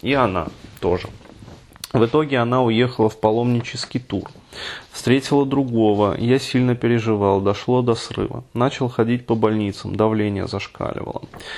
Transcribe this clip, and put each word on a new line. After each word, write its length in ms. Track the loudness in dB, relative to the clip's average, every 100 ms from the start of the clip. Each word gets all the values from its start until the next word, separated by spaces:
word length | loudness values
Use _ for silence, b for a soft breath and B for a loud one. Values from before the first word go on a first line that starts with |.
и 100 | -2
она 360 | 2 2 0 -4 -10 -18 -6
тоже. 280 | -2 -2 -4 -16 -20 -20 -20 -20 -20 -20 -2
В 100 | 2
итоге 340 | 2 2 2 0
она 240 | 2 2
уехала 460 | 2 2 2 2 0
в 100 | 2
паломнический 840 | 0 2 2 0 -2 -10 -8 -8
тур. 280 | -6 -6 -8 -14 -20 B B B B
Встретила 560 | -4 2 2 2 2 2
другого, 680 | 0 0 4 4 4 2 2
я 220 | 2 0
сильно 340 | 2 0 2
переживал, 680 | 2 2 2 2 2 2 2
дошло 420 | 2 0 0 0
до 120 | 2
срыва. 480 | 0 -4 -6 -6 -6 -8
Начал 360 | -2 -2 -2 -4
ходить 380 | 0 0 0 0
по 100 | 0
больницам, 580 | 2 0 -2 -6 -6
давление 540 | 0 0 2 -2 -2 -4
зашкаливало. 760 | -6 -8 -8 -8 -6 -8 -10 -12 -16 B